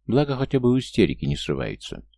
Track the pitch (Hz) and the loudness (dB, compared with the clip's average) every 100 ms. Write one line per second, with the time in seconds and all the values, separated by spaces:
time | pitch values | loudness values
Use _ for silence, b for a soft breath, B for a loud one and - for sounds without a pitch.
0 | - 120 143 131 135 135 120 127 - - | -2 0 0 -2 0 2 4 2 2 2
1 | 87 - - 71 - 67 55 50 - 50 | 2 2 -4 -4 -4 -4 -4 -8 -12 -16
2 | - | -16